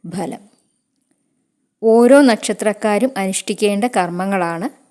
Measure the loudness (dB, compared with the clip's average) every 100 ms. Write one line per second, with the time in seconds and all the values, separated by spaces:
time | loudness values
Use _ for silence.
0 | -12 -10 -10 -12 _ _ _ _ _ _
1 | _ _ _ _ _ _ _ _ 2 4
2 | 6 6 6 2 -2 -4 -4 -2 -2 0
3 | -2 -4 -6 -6 -6 -2 -2 0 -2 -2
4 | -2 -4 -4 -2 -4 -6 -10 -12 _